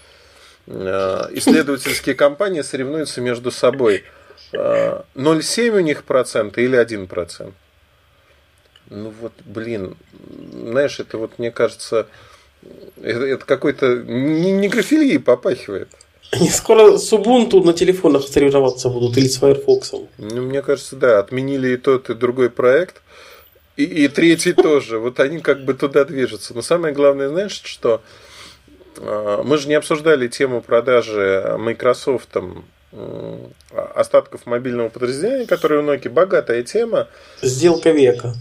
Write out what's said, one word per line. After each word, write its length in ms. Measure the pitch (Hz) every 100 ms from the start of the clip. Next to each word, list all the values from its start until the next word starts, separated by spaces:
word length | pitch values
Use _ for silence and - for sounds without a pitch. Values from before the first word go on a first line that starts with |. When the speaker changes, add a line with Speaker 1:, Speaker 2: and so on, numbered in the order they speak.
| _ _ _ _ - _ -
Speaker 1:
Э, 640 | 110 95 95 95 95 -
исследовательские 840 | - 277 160 139 135 143 123 -
компании 480 | 135 143 147 202 170
соревнуются 580 | 139 151 131 156 143 -
между 300 | 123 120 123
собой. 540 | - 131 139 117 95 - - _ - -
Э, 480 | - 120 113 113 - -
ноль 280 | 139 143 160
семь 320 | 156 - 240
у 60 | 208
них 240 | 160 143
процента 580 | - 131 120 123 107 107
или 140 | 123 131
один 300 | 117 107 92
процент. 480 | - 82 - 107 92 _ _ _ _ _ _ _ _ _ _ _ _ _
Ну 220 | 104 110 107
вот, 120 | 113 -
блин, 520 | - 107 113 110 92 - _ - - - -
знаешь, 460 | 62 117 123 143 -
это 180 | 107 110
вот, 220 | 113 -
мне 140 | 117
кажется, 560 | - 117 - - 113 - - - - _ _ - - - -
это, 240 | - 117
это 200 | 135 131 -
какой-то 520 | 131 147 127 131 123
не-, 480 | 120 120 143 156 185
некрофилией 680 | 196 202 233 - 311 285 175
попахивает. 680 | - 123 202 127 - 98 - _ _ _ _
Speaker 2:
Они 180 | - 170
скоро 480 | - - 220 214 -
с 140 | -
Ubuntu 500 | 214 220 254 220 190
на 100 | 165
телефонах 540 | 165 180 180 151 139 -
соревноваться 600 | 151 139 139 131 123 127
будут 280 | 120 120 120
или 120 | 131
с 120 | -
Firefox'ом. 680 | 139 139 - 131 - 98 - -
Speaker 1:
Ну, 240 | 107 120
мне 180 | 127 139
кажется, 360 | 139 139 - 135
да, 240 | 131 107
отменили 480 | 98 127 135 139 127
и 80 | 123
тот, 340 | - 127 -
и 40 |
другой 360 | 113 123 127 120
проект, 500 | - 123 139 185 - _ - - - _ _ _ -
и, 80 |
и 240 | 156 170 143
третий 460 | - 165 165 180
тоже. 440 | - 165 143 113 113
Вот 220 | 120 123
они 180 | 139 165
как 260 | 151 139
бы 100 | 135
туда 300 | 131 147 143
движутся. 480 | 135 135 120 107 -
Но 60 | 117
самое 320 | - 175 165
главное, 360 | 143 143 139 139
знаешь, 320 | 160 202 -
что, 400 | - - 123 110 - - - - - - _ _ - -
а, 480 | 107 107 107 101
мы 120 | 117 147
же 120 | 139
не 60 |
обсуждали 520 | 147 - 160 160 147 123
тему 360 | - 135 120
продажи 840 | - 120 123 123 113 107 98 95 110 107
Microsoft'ом, 1040 | 113 113 127 - - 123 - 101 92 87 82 _ _
м, 600 | 107 117 113 110 113 123 - _ 107 -
остатков 520 | - 110 139 - 127 -
мобильного 420 | 120 127 120 113
подразделения, 580 | 120 123 135 202 269 233
которое 340 | 170 156 147
у 40 |
Nokia, 240 | 147 139 131
богатая 560 | 127 190 175 - 117
тема. 420 | 120 208 233 175 113 - - -
Speaker 2:
Сделка 520 | 131 127 170 160 165
века. 420 | 151 127 120 123 113